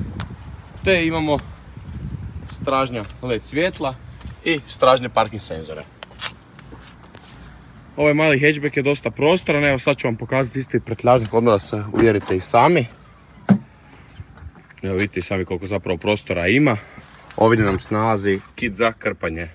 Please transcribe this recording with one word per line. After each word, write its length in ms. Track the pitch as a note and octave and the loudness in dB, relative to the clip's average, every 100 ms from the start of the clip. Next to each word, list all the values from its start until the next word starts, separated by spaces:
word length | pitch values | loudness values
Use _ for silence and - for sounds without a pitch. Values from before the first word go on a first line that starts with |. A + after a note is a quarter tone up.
| - - - - - - - - | -8 -10 -12 -14 -18 -18 -18 -4
te 220 | F#3+ F3+ E3 | 0 2 0
imamo 320 | D#3+ D#3 C#3 - - - - - - - - - - - | -2 0 -2 -4 -18 -20 -18 -16 -12 -12 -12 -12 -14 -14
stražnja 520 | - - C3+ C3 B2 G#2 - | -10 -4 -2 -2 -4 -10 -10
led 200 | B2+ A2 | -6 -6
svjetla 500 | - C#3 F3+ - C#3 B2 - - - - | -4 -2 -2 -2 -8 -8 -14 -18 -18 -8
i 160 | - D3+ - | -4 -4 -6
stražnje 420 | - C3 B2+ B2 | 2 4 4 2
parking 340 | A2+ G#2+ A2 | 0 0 -4
senzore. 420 | - D#2+ D#2 D2+ - - - - - - - - - - - - - - - - - - - - - - | -8 -10 -12 -14 -16 -20 -20 -12 -12 -12 -20 -20 -20 -20 -20 -20 -20 -20 -20 -20 -20 -20 -20 -20 -12 0
Ovaj 180 | D3 | 2
mali 260 | D3 D#3 C3+ | 4 4 4
hatchback 360 | D3 D3 C#3+ C#3+ | 2 2 -2 0
je 60 | |
dosta 280 | C3+ C#3+ A#2 | 0 0 -4
prostoran, 540 | A2+ D3 F3+ - D3 | 0 2 2 2 0
evo 140 | D3 C3 | 2 2
sad 180 | D3+ C#3 | 0 0
ću 100 | B2+ | -2
vam 100 | A2+ | -4
pokazati 420 | A#2+ C3+ B2 C3+ | -2 -2 -2 -4
isto 180 | C3 A#2+ | -4 -4
i 40 | |
prtljažnik, 540 | - A2+ B2 B2+ A2 | -4 0 4 4 4
odmah 180 | A#2 A#2 | 2 4
da 60 | G2+ | 4
se 260 | - G#2+ G#2 | 2 -6 -2
uvjerite 440 | A2 A2+ G2+ - F#2 | 4 4 4 0 -2
i 40 | |
sami. 460 | - A#2 C#3+ E3+ A#2 - - - - - - - - - - - - - - - - - - - | 2 6 6 4 0 -8 -20 -20 -20 -2 2 2 0 -20 -20 -20 -20 -20 -20 -20 -20 -20 -20 -10
Evo 120 | F#2+ | -4
vidite 260 | F#2 G2+ F#2 | -2 -2 -4
i 20 | |
sami 220 | - F#2+ | -4 -4
koliko 220 | F2+ F2+ F#2+ | -4 -6 -4
zapravo 300 | G2 - D#2+ | -4 -4 -2
prostora 500 | G2+ G#2 - F2 F2 | 0 0 -2 -2 2
ima. 300 | B2+ D3 G#2 - - - - - - | 4 4 0 -6 -20 -20 -20 -8 2
Ovdje 280 | A2 A2+ | 4 4
nam 140 | G2+ F#2+ | 2 0
se 160 | - | -2
nalazi 460 | G#2+ A2+ G#2+ G2+ G2 - | -2 0 0 0 -2 -4
kit 220 | - A#2+ G2 | -8 -6 -2
za 160 | A2+ | -2
krpanje 560 | A2+ G#2 - E2+ E2 E2 | -2 -6 -6 -6 -6 -10